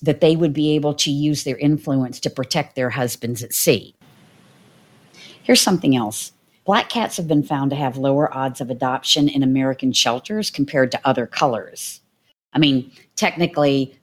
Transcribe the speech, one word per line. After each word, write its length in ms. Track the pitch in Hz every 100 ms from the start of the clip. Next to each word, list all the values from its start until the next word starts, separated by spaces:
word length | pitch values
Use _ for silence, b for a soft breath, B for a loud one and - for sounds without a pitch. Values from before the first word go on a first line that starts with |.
that 180 | 156 147
they 160 | 160 160
would 160 | 165
be 220 | 143 151
able 180 | 151 147
to 160 | 147 151
use 340 | 143 151 143
their 120 | 143 120
influence 640 | 147 151 151 135 127 120
to 100 | 139
protect 440 | - 127 165 143
their 160 | - 127
husbands 520 | 123 123 - 120 120
at 120 | 117
sea. 400 | - - 113 - _ _ _ - _ _ _ _ _ _ _ _ B B B
Here's 180 | - 247
something 360 | - 175 147 127
else. 360 | 107 - - _ _ _ -
Black 220 | 208 -
cats 280 | 240 214 -
have 120 | 160
been 140 | 151
found 280 | 143 143 139
to 60 | 139
have 200 | 135 127
lower 400 | 135 139 151 131
odds 240 | 135 123
of 80 | 123
adoption 600 | 123 131 127 - 151 147
in 140 | 139
American 500 | 135 135 131 135 131
shelters 580 | - 123 120 - 214 208
compared 420 | - 143 143 127
to 80 | -
other 220 | 139 131 113
colors. 720 | - 147 110 - - - - _ _ _ _ _
I 60 | 139
mean, 320 | 151 131 120 B B -
technically, 840 | 190 165 170 - 147 139 131 -